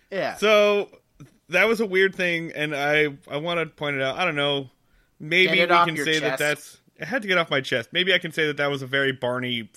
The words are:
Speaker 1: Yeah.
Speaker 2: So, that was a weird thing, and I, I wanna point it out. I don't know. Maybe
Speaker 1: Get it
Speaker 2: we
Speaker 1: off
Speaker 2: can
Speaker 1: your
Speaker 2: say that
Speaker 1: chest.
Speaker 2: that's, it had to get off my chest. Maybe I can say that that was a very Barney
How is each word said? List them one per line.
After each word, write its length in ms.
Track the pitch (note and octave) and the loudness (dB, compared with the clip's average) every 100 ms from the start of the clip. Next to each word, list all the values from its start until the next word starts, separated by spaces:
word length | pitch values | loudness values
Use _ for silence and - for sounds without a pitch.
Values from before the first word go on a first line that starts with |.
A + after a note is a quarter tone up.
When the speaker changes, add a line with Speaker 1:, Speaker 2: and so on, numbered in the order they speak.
| _ | _
Speaker 1:
Yeah. 240 | G3 C3+ F2 | -6 -4 0
Speaker 2:
So, 540 | G#3 G#3 G#3 G3+ - - _ - C#3 _ - | 4 4 4 2 -2 -10 _ -20 -20 _ -2
that 180 | F3 G#3+ | 2 2
was 120 | A3+ | 2
a 60 | A3 | 0
weird 300 | F#3 F#3+ F3+ | 2 2 0
thing, 360 | F3+ E3+ E3 | -2 -2 -4
and 220 | - D3+ C#3+ | -6 -4 -2
I, 400 | C#3+ D3+ D3+ C#3 - | 0 2 2 -2 -8
I 80 | C#3+ | -6
wanna 280 | E3 E3+ D#3+ | -4 -4 -4
point 300 | - D3 C#3 | -6 -4 -2
it 40 | |
out. 160 | C3+ - | -2 -2
I 80 | F3+ | -2
don't 100 | D3 | 0
know. 340 | C#3+ C#3 C3+ _ _ _ _ - | 0 -2 -6 _ _ _ _ -16
Maybe 360 | D3+ F3 F#3 F3 | -2 2 4 2
Speaker 1:
Get 40 | |
it 100 | E3+ | 4
Speaker 2:
we 60 | F3 | 4
Speaker 1:
off 120 | E3 | 4
Speaker 2:
can 80 | D#3+ | 0
Speaker 1:
your 100 | D3 | -2
Speaker 2:
say 140 | D#3 | 0
that 180 | D#3+ C3+ | -2 0
Speaker 1:
chest. 20 | |
Speaker 2:
that's, 380 | D3+ D3 - - _ - | -2 -2 -8 -20 _ -16
it 80 | D#3 | -6
had 160 | B3 | -4
to 60 | G#3 | 0
get 100 | F3+ | 0
off 120 | E3 | 2
my 120 | C#3+ | -2
chest. 280 | C3 C3 A#2 | 0 -2 -2
Maybe 220 | E3+ F3+ | -2 2
I 40 | F3+ | 0
can 120 | E3+ | 0
say 160 | E3 D#3 | -2 -2
that 100 | C#3+ | 0
that 100 | C#3+ | -2
was 120 | C#3+ | -4
a 60 | C3 | -2
very 240 | C#3 C3+ | 0 0
Barney 580 | C3 B2 B2 B2 A#2+ G#2+ | 0 -2 -2 -4 -6 -8